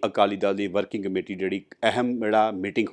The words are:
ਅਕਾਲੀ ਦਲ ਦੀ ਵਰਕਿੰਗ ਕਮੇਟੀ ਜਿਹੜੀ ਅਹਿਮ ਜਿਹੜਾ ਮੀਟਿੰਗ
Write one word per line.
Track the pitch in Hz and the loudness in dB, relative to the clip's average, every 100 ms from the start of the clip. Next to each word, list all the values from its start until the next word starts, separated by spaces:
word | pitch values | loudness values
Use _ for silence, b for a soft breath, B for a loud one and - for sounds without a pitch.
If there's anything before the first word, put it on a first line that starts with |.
| 110 | 0
ਅਕਾਲੀ | 104 101 101 | 2 2 2
ਦਲ | 101 98 | 0 0
ਦੀ | 101 | 0
ਵਰਕਿੰਗ | 92 98 113 | -2 -2 -4
ਕਮੇਟੀ | 98 95 90 | -4 -4 -4
ਜਿਹੜੀ | 95 95 98 - - | -4 -4 -4 -8 -2
ਅਹਿਮ | 113 120 123 123 | 0 2 0 0
ਜਿਹੜਾ | 107 110 110 | 2 4 2
ਮੀਟਿੰਗ | 98 95 117 104 | 0 -4 -2 -2